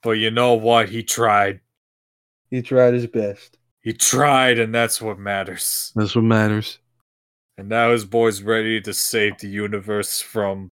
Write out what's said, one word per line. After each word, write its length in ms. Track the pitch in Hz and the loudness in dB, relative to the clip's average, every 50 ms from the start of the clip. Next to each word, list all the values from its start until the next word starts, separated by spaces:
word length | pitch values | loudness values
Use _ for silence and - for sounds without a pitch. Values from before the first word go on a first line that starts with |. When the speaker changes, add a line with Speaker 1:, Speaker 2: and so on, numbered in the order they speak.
| - | -2
Speaker 1:
But 80 | 120 110 110 | -2 -2 0
you 100 | 107 110 | 0 0
know 220 | 113 120 123 123 120 | 0 2 4 4 4
what? 340 | 113 110 117 117 117 110 95 | 2 4 4 4 4 2 2
He 140 | 107 117 107 | -4 -10 -6
tried. 560 | - - - 113 113 104 104 101 98 101 - _ _ _ _ _ _ _ _ _ _ _ _ _ _ _ _ _ _ | -6 -2 0 2 2 4 2 2 0 -4 -8 _ _ _ _ _ _ _ _ _ _ _ _ _ _ _ _ _ _
Speaker 2:
He 100 | - 127 | -8 -8
tried 320 | 120 - 135 127 127 123 123 | -6 2 4 6 6 6 4
his 140 | 123 120 117 | 2 -2 -2
best. 500 | - 117 107 101 101 - - _ _ _ _ _ _ _ | -4 -4 -4 -4 -6 -10 -18 _ _ _ _ _ _ _
Speaker 1:
He 100 | _ 110 | _ -10
tried, 640 | 113 - - - - 127 143 147 139 131 131 127 120 113 | -4 -2 0 0 2 4 4 4 6 4 4 4 4 2
and 140 | 117 110 113 | 0 0 0
that's 280 | 117 117 110 - - | 0 0 0 -2 -6
what 160 | 113 110 104 95 | -6 -8 -8 -8
matters. 760 | 98 101 101 98 95 92 90 87 - - - - - - _ | -6 -6 -4 -4 -4 -6 -8 -8 -8 -6 -6 -6 -8 -6 _
Speaker 2:
That's 200 | 110 107 98 - | -2 -2 0 2
what 80 | 120 110 | 2 2
matters. 540 | 113 113 110 107 107 107 107 107 - - _ _ _ _ _ _ _ _ _ _ _ _ _ _ _ _ - | 4 4 4 4 2 0 -2 -4 -8 -14 _ _ _ _ _ _ _ _ _ _ _ _ _ _ _ _ -16
Speaker 1:
And 100 | 98 101 | -10 -4
now 240 | 110 117 117 120 | -2 0 2 2
his 140 | 120 117 104 | 2 0 -2
boy's 380 | 95 101 117 113 113 104 95 98 | -2 0 2 2 2 0 -2 -4
ready 360 | 104 113 113 110 110 113 110 | -2 -2 -2 0 -2 -4 -4
to 140 | 101 107 98 | -4 -6 -6
save 460 | - - - - 113 104 107 98 - | -6 -6 -2 0 0 0 0 -2 -4
the 80 | - 101 | -14 -10
universe 720 | 98 104 104 101 107 101 95 107 107 104 101 - - - | -8 -6 -6 -6 -6 -8 -6 -6 -4 -4 -4 -4 -6 -8
from 480 | - - - 113 104 98 98 98 95 90 _ | -10 -6 -4 -4 -4 -4 -4 -6 -10 -16 _